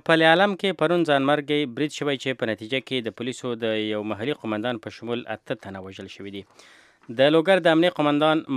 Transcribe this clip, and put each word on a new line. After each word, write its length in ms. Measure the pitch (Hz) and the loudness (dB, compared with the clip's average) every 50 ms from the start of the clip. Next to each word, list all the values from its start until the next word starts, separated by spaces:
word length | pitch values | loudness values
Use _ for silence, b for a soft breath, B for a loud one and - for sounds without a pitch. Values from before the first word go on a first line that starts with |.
| - | 4
پل 160 | - 165 160 160 | 2 4 6 6
علم 280 | 160 165 175 196 208 196 - | 6 6 6 4 2 0 0
کې 180 | - 196 175 - | -2 -2 -2 0
پرون 240 | 156 156 175 175 165 151 | 0 2 2 2 2 2
ځانمرګي 680 | 143 139 135 139 147 147 143 143 147 147 147 127 117 | 2 2 2 2 0 0 0 0 -2 -2 -2 -2 -4
برید 180 | 123 147 147 - | -4 -4 -4 -4
شوی 180 | - 147 147 139 | -4 -4 -4 -4
چې 240 | 127 - 135 131 - | -4 -4 -4 -4 -2
په 100 | 127 110 | -2 -4
نتیجه 280 | 110 - 110 107 131 131 - | -4 -4 -6 -4 -4 -4 -4
کې 180 | - 135 127 113 | -4 -4 -4 -4
د 80 | 113 101 - | -6 -6 -6
پولیسو 340 | 117 127 120 - - 127 120 113 | -6 -8 -8 -6 -6 -8 -6 -4
د 160 | 117 113 110 110 | -2 -2 -2 -2
یو 200 | 107 107 107 104 104 107 107 | -2 -2 -2 -4 -4 -4 -6
محلي 220 | 98 110 139 147 - | -4 -4 -6 -6 -6
قومندان 400 | - 110 107 107 107 123 120 107 - | -4 -4 -4 -2 -2 -4 -4 -6 -8
په 80 | 107 - | -12 -14
شمول 260 | - 117 113 120 120 - - 107 | -12 -8 -6 -6 -6 -6 -8 -10
اته 220 | 104 _ - 135 - - | -10 _ -8 -10 -8 -10
تنه 160 | 101 98 95 92 | -12 -14 -12 -14
وژل 240 | 95 95 104 98 95 - | -14 -14 -14 -16 -16 -16
شوي 180 | - 98 101 98 | -14 -14 -12 -12
دي. 60 | 98 95 _ B B B B B B B B B B B - 123 117 | -12 -14 _ B B B B B B B B B B B -6 0 2
د 120 | 135 147 156 | 4 4 4
لوګر 280 | 165 156 185 190 185 165 | 4 4 4 4 4 4
د 100 | 170 160 | 4 4
امنیه 200 | 160 170 180 175 - | 6 4 2 2 2
قومندان 440 | 151 147 147 147 151 156 156 165 160 - 135 | 2 2 2 2 2 2 2 0 -2 -2 0